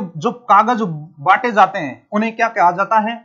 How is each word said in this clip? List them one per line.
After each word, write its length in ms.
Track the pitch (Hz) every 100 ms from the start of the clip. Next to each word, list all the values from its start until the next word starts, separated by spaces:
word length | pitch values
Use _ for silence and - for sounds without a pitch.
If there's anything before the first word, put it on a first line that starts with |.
| 190 160
जो 140 | 190
कागज 500 | - - 196 220 240
बांटे 720 | 208 151 151 - 143 202 247
जाते 280 | 208 - 196
हैं 280 | 147 117 _
उन्हें 220 | 208 226 226
क्या 120 | 226
कहा 220 | 220 175
जाता 260 | 175 196 226
है? 140 | 214 233